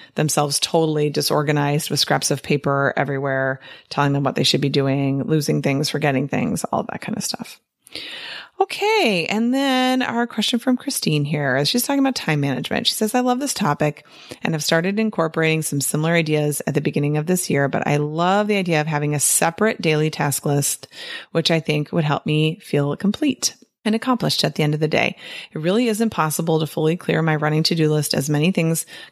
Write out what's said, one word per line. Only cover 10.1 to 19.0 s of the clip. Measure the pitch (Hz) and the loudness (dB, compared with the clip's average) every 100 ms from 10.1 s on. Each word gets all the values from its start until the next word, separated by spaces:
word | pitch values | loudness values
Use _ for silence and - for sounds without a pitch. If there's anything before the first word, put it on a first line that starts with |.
| 233 240 | -2 -2
question | - 208 233 | -2 -2 0
from | - 254 | 0 -2
Christine | - - - 151 | -2 -4 0 0
here, | 143 156 143 127 | 0 -2 0 0
she's | 147 - | 0 0
talking | - 277 | 0 0
about | 269 | 0
time | 262 - 151 | -2 -2 0
management. | 143 127 - - - | 0 -2 -4 -2 -2
She | |
says, | - 214 | -2 0
"I | 247 | 0
love | 247 247 | 0 0
this | 277 | -2
topic | - 180 147 151 147 - - - - | -2 0 0 0 -2 -12 -20 -20 -8
and | - | -4
have | 160 | -4
started | - 165 175 202 | 0 0 0 0
incorporating | 220 214 165 160 160 160 | 0 0 -2 2 2 2
some | 151 143 | 0 -2
similar | 139 151 156 | -2 0 2
ideas | 170 156 151 147 143 - | 2 2 2 2 0 -2
at | |
the | 151 | 0
beginning | 151 147 147 151 | 0 0 0 0
of | 151 | 0
this | 180 - | 0 0
year, | 143 143 | 0 2
but | - - | 0 0
I | 147 | 0
love | 147 156 175 202 208 | 0 0 2 2 2
the | 202 | 0
idea | 175 160 | 2 0
of | 151 | 0
having | 151 | 0